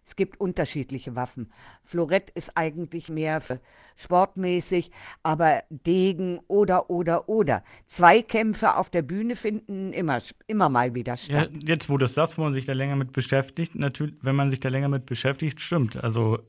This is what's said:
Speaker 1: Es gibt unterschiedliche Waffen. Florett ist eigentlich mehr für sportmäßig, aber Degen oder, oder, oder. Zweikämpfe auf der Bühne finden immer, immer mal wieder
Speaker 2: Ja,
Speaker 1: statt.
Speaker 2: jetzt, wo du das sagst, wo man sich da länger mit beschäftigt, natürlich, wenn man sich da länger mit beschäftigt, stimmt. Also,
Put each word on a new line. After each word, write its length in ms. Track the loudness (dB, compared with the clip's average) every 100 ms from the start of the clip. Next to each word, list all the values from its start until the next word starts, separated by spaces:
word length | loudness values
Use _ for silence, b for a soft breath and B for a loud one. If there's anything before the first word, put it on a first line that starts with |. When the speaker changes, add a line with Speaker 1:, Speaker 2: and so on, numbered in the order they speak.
| -12
Speaker 1:
Es 80 | -4
gibt 240 | -4 -2
unterschiedliche 760 | -4 -2 -2 -4 -6 -8 -8 -6
Waffen. 360 | -6 -8 -14 B B B
Florett 460 | _ -4 2 0 0
ist 220 | -12 -6 -2
eigentlich 540 | -2 -4 -8 -10 -8
mehr 320 | -4 -2 -2
für 180 | -4 -10 b b b
sportmäßig, 960 | b 0 2 2 0 0 0 0 -2 -2 B B B
aber 420 | -2 2 4 2 0
Degen 720 | -8 0 2 2 0 -4 -6 0
oder, 420 | 2 4 2 0
oder, 400 | -2 0 0 0
oder. 340 | 0 2 0 B B B
Zweikämpfe 880 | 4 8 8 4 0 0 0 0 0
auf 120 | 0
der 140 | -2
Bühne 340 | -2 -4 -4 -4
finden 560 | -4 -6 -8 -8 -6
immer, 280 | -4 -2 -2 -4 -16 -4
immer 220 | 0 2
mal 240 | 4 0
wieder 180 | -2 -6
Speaker 2:
Ja, 60 | -8
Speaker 1:
statt. 320 | -2 0 0 -4
Speaker 2:
jetzt, 280 | -2 -2 2
wo 40 | 2
du 60 |
das 100 | 2
sagst, 240 | 2 0 0
wo 40 |
man 120 | -2
sich 100 | -2
da 80 | -2
länger 240 | -2 -2 -2
mit 160 | -2
beschäftigt, 640 | -4 0 0 0 -4 -6
natürlich, 400 | -2 -4 -2 -6 -4
wenn 140 | 0 2
man 120 | 2
sich 120 | 0
da 100 | -2
länger 180 | 0 0
mit 160 | -2
beschäftigt, 560 | -4 -2 -2 -2 -4 -4
stimmt. 420 | -2 0 0 0
Also, 360 | -2 2 2 0